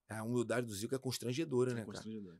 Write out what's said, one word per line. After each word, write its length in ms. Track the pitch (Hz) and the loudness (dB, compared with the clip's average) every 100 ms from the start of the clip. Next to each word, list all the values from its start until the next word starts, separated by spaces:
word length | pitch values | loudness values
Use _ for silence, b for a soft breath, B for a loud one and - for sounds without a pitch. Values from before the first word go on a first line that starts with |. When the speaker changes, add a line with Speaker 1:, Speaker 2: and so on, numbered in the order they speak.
| _ | _
Speaker 1:
a 120 | 107 | -4
humildade 440 | 113 120 113 113 120 | 2 2 4 2 2
do 80 | |
Zico 200 | 98 117 | -4 -2
é 40 | 135 | -2
constrangedora, 720 | 131 - 117 123 165 123 127 | -2 -2 -2 0 2 4 4
Speaker 2:
É 40 | |
Speaker 1:
né, 60 | 120 | 2
cara? 120 | 107 | -4
Speaker 2:
constrangedora. 440 | 101 107 110 95 | -8 -8 -8 -10